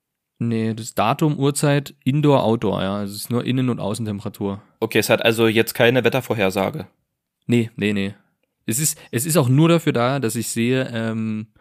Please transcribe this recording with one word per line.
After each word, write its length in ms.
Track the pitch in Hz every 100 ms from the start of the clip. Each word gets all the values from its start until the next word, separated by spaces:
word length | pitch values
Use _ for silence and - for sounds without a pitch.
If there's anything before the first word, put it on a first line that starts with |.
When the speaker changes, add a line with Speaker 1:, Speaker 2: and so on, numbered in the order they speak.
| _ _ _ -
Speaker 1:
nee, 360 | 117 113 113
das 200 | 110 110 -
Datum, 420 | 107 120 156 143
Uhrzeit, 580 | 139 139 147 143 139 -
Indoor, 400 | 127 147 147 139
Outdoor, 380 | 110 120 104 95
ja. 140 | 95 101
Also 160 | 101 107
es 60 |
ist 80 | -
nur 120 | 120 -
Innen- 240 | 131 127
und 100 | 117
Außentemperatur. 800 | 98 113 107 101 101 - 101 98 _ -
Speaker 2:
Okay, 200 | 113 110
es 100 | -
hat 140 | 113
also 240 | 117 113 113
jetzt 260 | 110 107
keine 300 | - 120 127
Wettervorhersage. 840 | 113 131 - 117 95 98 95 156 98 _ _ _ _ _ -
Speaker 1:
Nee, 240 | 120 113 -
nee, 180 | 101
nee. 200 | 101 98 - _ _ _ _ -
Es 120 | 117
ist, 200 | 156 - -
es 140 | 117 160
ist 100 | 156
auch 140 | 120
nur 180 | 135 165
dafür 260 | 170 151
da, 260 | 120 120 139
dass 160 | 113 117
ich 140 | 107
sehe, 400 | 117 120 131 127
ähm, 540 | 117 113 113 110 107 107 _